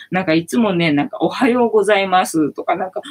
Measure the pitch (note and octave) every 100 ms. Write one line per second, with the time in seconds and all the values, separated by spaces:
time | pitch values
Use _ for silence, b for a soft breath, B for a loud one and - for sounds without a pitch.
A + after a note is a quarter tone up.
0 | B F#3 F#3 D#3+ E3 B3 G#3+ F3 E3 D3
1 | - - E3+ - B3 B3 A#3 G#3+ G3 G3+
2 | G3 F#3 - E3 D3 - E3 F3 F#3+ G3
3 | B